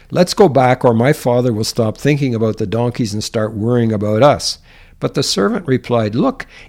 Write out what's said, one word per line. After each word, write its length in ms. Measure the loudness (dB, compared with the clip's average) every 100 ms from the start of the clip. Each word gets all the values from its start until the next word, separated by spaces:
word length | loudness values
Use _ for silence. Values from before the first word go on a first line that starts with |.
| -6
let's 220 | 0 0
go 140 | 4 4
back, 380 | 6 2 4 2
or 80 |
my 180 | 4 2
father 400 | 0 0 0 0
will 140 | -2 -4
stop 320 | -2 -2 -2
thinking 360 | -2 0 -2
about 220 | -2 -2 -2
the 100 | -4
donkeys 480 | -2 -2 -2 -4
and 80 | -6
start 320 | -6 -4 -4
worrying 380 | -4 0 2 2
about 320 | 0 0 4
us." 360 | 4 4 -2 -8 -14 -20 -20 -8
But 120 | -6
the 80 | -4
servant 460 | -2 -2 -2 -2 -2
replied, 480 | -2 0 -2 -2 0
"Look, 320 | -2 -4 -12 -20